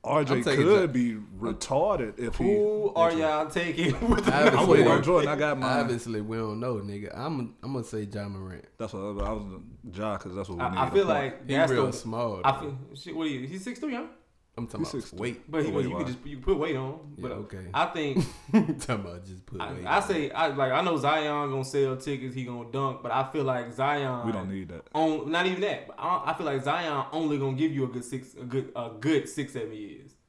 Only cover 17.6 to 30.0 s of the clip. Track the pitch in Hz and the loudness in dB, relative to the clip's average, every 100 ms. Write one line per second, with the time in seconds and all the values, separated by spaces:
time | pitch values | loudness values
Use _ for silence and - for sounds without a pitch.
17.6 | 92 123 170 165 147 135 135 - - 220 | -6 -2 -2 0 0 2 0 -4 4 4
18.6 | 156 151 - 110 95 90 95 92 - 92 | 4 -2 -2 -2 -4 -12 -14 -16 -12 -8
19.6 | 76 90 92 175 202 175 147 - 160 135 | -8 -6 2 2 2 0 0 0 0 2
20.6 | 131 139 180 160 139 156 151 147 143 135 | 2 4 2 2 4 2 2 0 0 -2
21.6 | 131 143 135 131 147 135 127 127 123 120 | 0 2 2 0 -4 -4 -4 -6 -6 -8
22.6 | 117 135 139 123 120 123 135 156 135 123 | -6 -2 -2 -2 -2 0 0 0 0 0
23.6 | 120 120 135 147 135 123 113 107 95 98 | -4 -2 0 2 -2 -2 -2 -2 -4 -6
24.6 | 90 82 - 151 160 156 147 170 185 185 | -8 -12 -6 0 2 2 0 2 2 2
25.6 | 196 151 - - - 180 143 165 160 135 | 0 -2 -8 -6 -2 0 0 -2 0 0
26.6 | 131 165 165 143 - 156 156 147 135 131 | 0 -2 0 -2 -2 -2 0 0 0 2
27.6 | 156 139 127 123 - 131 127 - 123 131 | 0 2 -2 -4 -8 -10 -10 -14 -4 -4
28.6 | 131 123 117 107 143 151 - - 135 127 | -2 -6 -8 -4 2 2 2 -6 -6 -6
29.6 | 107 107 101 - | -8 -8 -12 -16